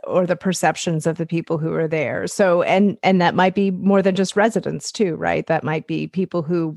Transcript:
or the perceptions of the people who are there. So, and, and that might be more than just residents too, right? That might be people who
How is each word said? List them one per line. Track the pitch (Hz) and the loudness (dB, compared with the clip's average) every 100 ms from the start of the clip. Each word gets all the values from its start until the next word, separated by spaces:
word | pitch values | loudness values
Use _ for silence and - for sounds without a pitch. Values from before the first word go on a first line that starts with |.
or | - 165 180 | -2 0 0
the | 175 | -2
perceptions | 196 175 165 156 - 160 165 | -2 0 0 0 -2 -2 -2
of | 160 | -4
the | 165 | -4
people | 165 165 160 | -4 -2 -4
who | 160 | -2
are | 160 160 | -2 -2
there. | 160 123 123 - | -2 -2 -4 -6
So, | - 190 175 | 0 2 4
and, | - 185 202 - | 4 4 2 2
and | 185 190 | 2 4
that | 170 165 | 4 4
might | 185 185 | 2 2
be | 196 | 0
more | 180 190 196 | 0 2 4
than | 190 185 | 2 2
just | 185 202 | 0 2
residents | 220 196 - 156 - | 2 2 -4 -8 -8
too, | - 196 156 | -2 -2 0
right? | 165 160 - | -2 -2 0
That | 160 | -2
might | 151 160 - | -2 -6 -4
be | 160 160 | -6 -4
people | 185 180 175 | -4 -4 -4
who | 151 175 165 | -2 -2 -2